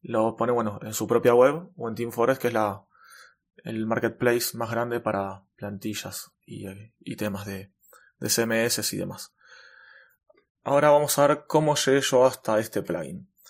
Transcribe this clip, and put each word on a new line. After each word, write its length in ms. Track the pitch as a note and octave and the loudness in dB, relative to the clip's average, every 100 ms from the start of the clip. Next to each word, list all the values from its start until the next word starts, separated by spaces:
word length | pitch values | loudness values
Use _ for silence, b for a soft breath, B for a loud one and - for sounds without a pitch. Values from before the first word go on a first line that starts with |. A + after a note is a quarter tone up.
lo 340 | - A2+ A2+ A2 | -2 0 0 0
pone, 160 | A#2 | 0
bueno, 260 | A#2+ A2+ G2+ | 0 -2 -6
en 120 | A2 | -10
su 140 | A2 A2 | -8 0
propia 260 | A#2 A#2+ | 4 6
web 360 | A#2+ C3 D3+ F3+ - | 8 6 4 -8 -10
o 100 | A#2 | -8
en 80 | G#2+ | -6
TeamForest, 460 | A#2 A2+ A#2 C3 | -6 0 0 2
que 80 | A#2+ | 0
es 40 | |
la, 320 | A2 G#2+ F2+ _ B B B B B _ _ | 0 -2 -4 _ B B B B B _ _
el 220 | - A2+ A2 | -10 -6 -2
marketplace 720 | A2 A2+ - B2 A#2+ - A#2 | -2 -2 0 0 2 -2 -6
más 120 | A2+ | -4
grande 300 | A#2 A#2+ A#2+ | -4 -2 -4
para 460 | A2 G2 G2 G2 _ _ | -2 -4 -6 -10 _ _
plantillas 800 | G#2 G2+ G#2+ G#2 G2 - - _ - | -12 -8 -8 -8 -10 -14 -16 _ -18
y, 220 | - G2 | -14 -12
eh, 260 | G2 A2 _ | -14 -20 _
y 160 | - - | -12 -6
temas 300 | G#2+ G2 G2+ | -6 -6 -8
de, 260 | G2 - _ _ b b _ | -12 -14 _ _ b b _
de 100 | - | -4
C 120 | - | -2
M 240 | A2+ A2+ A#2 | 0 0 0
S 280 | - G#2 | -2 -4
y 60 | G2+ | -6
demás. 340 | F#2+ F#2+ - B B B B B B B B B _ _ _ _ B2+ | -8 -10 -16 B B B B B B B B B _ _ _ _ -2
Ahora 240 | C#3+ D3 | 2 6
vamos 280 | D3 D3 - | 4 4 2
a 100 | C#3+ | 4
ver 180 | D3 - | 2 0
cómo 280 | D#3 D#3 C#3 | 0 2 0
llegué 260 | - C3+ | 2 2
yo 240 | C3+ B2+ B2+ | 4 4 4
hasta 340 | B2 - A2 | 2 -2 0
este 220 | A2 G#2 | 0 -6
plugin. 500 | - E2 D2+ F2+ - _ | -4 -6 -6 -12 -16 _